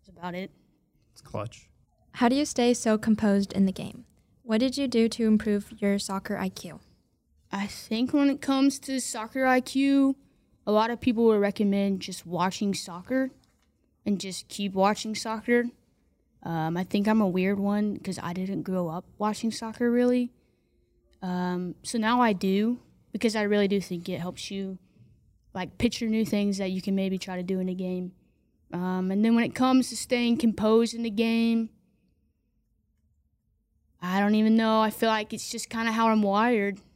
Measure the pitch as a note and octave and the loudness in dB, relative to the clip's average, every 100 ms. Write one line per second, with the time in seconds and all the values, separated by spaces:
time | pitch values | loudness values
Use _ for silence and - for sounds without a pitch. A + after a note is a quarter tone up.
0 | _ - F3 F3 F#3+ _ _ _ _ _ | _ -12 -8 -8 -10 _ _ _ _ _
1 | _ - - - G#2+ - - _ _ _ | _ -20 -12 -10 -10 -12 -20 _ _ _
2 | _ - A#3+ C4+ D4 - A#3+ A#3+ A#3 G#3+ | _ 0 2 2 0 0 2 2 2 0
3 | A3 G#3+ G#3+ G3+ G3 F#3+ G3 F#3+ - - | 2 2 4 2 2 2 0 0 -12 -14
4 | - _ _ _ B3 A3 C4 C4 C#4 A#3 | -20 _ _ _ -2 0 0 0 0 2
5 | A3+ A3+ A3+ G#3+ G#3+ G#3 G3+ A3 G3+ G3+ | 2 2 2 4 2 -2 -4 -4 0 0
6 | - G3 - G3 F#3+ F#3+ F3+ D3 _ _ | -2 -8 -6 -4 -4 -6 -16 -16 _ _
7 | _ _ _ _ _ G3 G3+ - - A3 | _ _ _ _ _ -8 -6 -8 -6 -2
8 | B3+ D4 C#4 C#4 - C4+ C#4 C4+ - C4+ | 2 4 4 2 0 2 2 0 -6 -6
9 | - A#3 A3+ C4 C4 B3+ B3+ C4+ C#4 C#4 | -4 -8 -6 0 2 2 2 0 2 4
10 | C4+ C4+ _ _ _ _ - G#3+ A3+ A#3+ | 4 0 _ _ _ _ 0 2 2 0
11 | - A3+ A#3 G#3+ G3+ G3+ G#3 G3+ G3 F#3+ | 0 4 4 4 2 2 0 2 0 -2
12 | - F3+ E3+ D#3 F#3 - G#3 F#3 - F3 | -6 -12 -8 -2 -2 0 -4 -4 -8 -14
13 | F#3 C4 C4 - _ _ _ _ _ _ | -2 -2 -2 -6 _ _ _ _ _ _
14 | - G3 F#3+ F3+ - - G3+ F#3+ G3 G#3 | -4 -2 -4 -10 -12 -6 -4 2 2 2
15 | A3 G#3+ A3+ A3 A3 A#3+ A#3+ - _ _ | -6 -8 -6 -6 2 2 2 -6 _ _
16 | _ _ _ _ - E3 D#3+ E3+ F#3 G#3 | _ _ _ _ -6 -4 -2 -4 -2 0
17 | G3+ A3 G3+ F3+ F#3 G3+ G3+ G#3 G#3 - | 2 2 2 2 0 0 0 0 -2 -4
18 | - F#3 - F3+ F#3+ G3 D#3 F#3 F3 E3 | -8 -8 -8 -6 -6 -6 -4 -2 -2 -6
19 | - _ G#3 G#3 A3+ G#3+ A3 A3+ A#3+ A#3+ | -12 _ -4 -2 -4 -4 -10 -2 0 2
20 | B3 B3 B3 _ _ _ _ _ _ _ | 4 2 0 _ _ _ _ _ _ _
21 | _ _ F#3 F3+ F3+ F3+ F3+ - - A#3+ | _ _ -6 -4 -2 -2 -6 -8 -8 -2
22 | A3 B3 A#3+ F#3+ F#3+ F#3+ A3 B3 _ _ | 0 2 2 2 0 2 0 -2 _ _
23 | _ G#3 A#3 A3 G#3 G#3 G3+ G3+ F#3 F3 | _ -2 -2 0 0 2 2 0 -2 -8
24 | F3 F3+ E3+ - - G3 F#3+ F#3+ _ _ | -8 -8 -8 -10 -10 -8 -8 -10 _ _
25 | - _ _ _ _ G3 F#3 - A#3+ - | -20 _ _ _ _ -10 -10 -2 -2 -2
26 | A3+ A3 A3+ G#3 G3+ G3 F#3+ F#3+ F#3 G3 | -2 0 0 0 0 -2 -4 -4 -2 -2
27 | F#3+ F#3+ F#3+ F3+ F3+ F#3+ F#3 F#3 F#3 F#3 | -2 -4 -6 -8 -4 -2 -2 -4 -4 -6
28 | F3+ - _ _ _ _ _ E3+ F3+ F#3 | -8 -12 _ _ _ _ _ -6 -4 -2
29 | F#3 G3 A3 A#3 A3+ - B3+ C4 B3 A3+ | 0 2 4 4 2 0 2 2 0 -6
30 | - B3 A#3+ A#3 A#3 G#3 G#3+ A3+ A#3 A3+ | -2 0 2 2 2 2 2 4 2 -2
31 | A#3 G3+ A3+ A3+ A3+ A3+ A3+ _ _ _ | -6 -2 0 2 2 0 -2 _ _ _
32 | _ _ _ _ _ _ _ _ _ _ | _ _ _ _ _ _ _ _ _ _
33 | _ _ _ _ _ _ _ _ _ _ | _ _ _ _ _ _ _ _ _ _
34 | F3+ F#3+ G3+ G#3+ A3 A3 A3 A3 A3 G#3 | -2 0 4 4 6 4 4 2 2 0
35 | A3+ A3 G#3+ A3 - A#3 - A3+ A3+ A3 | 0 0 -2 -8 -10 -10 -8 -4 -2 2
36 | A3+ A3 G3+ G3 A#3 A#3 G3+ G3 _ | 4 4 4 4 4 2 0 -4 _